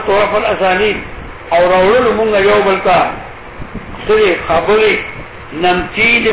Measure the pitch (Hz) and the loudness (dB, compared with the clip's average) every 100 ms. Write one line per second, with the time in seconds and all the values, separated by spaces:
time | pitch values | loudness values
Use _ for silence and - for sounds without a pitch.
0 | 208 202 202 208 214 185 190 185 214 190 | 0 0 2 0 -2 0 0 2 0 -2
1 | - - - - - 170 180 185 185 247 | -8 -14 -14 -14 -2 2 4 4 4 4
2 | 240 208 220 202 196 208 196 190 190 170 | 2 0 0 2 4 4 2 0 2 2
3 | - - - - - - - - - - | 2 -4 -14 -16 -18 -14 -14 -14 -14 -10
4 | - 220 202 165 - 170 170 214 214 - | 0 2 4 0 0 -2 2 2 2 0
5 | - - - - - 151 180 180 - 202 | -6 -14 -16 -16 -14 -2 0 0 -2 -2
6 | 226 233 220 | 0 2 0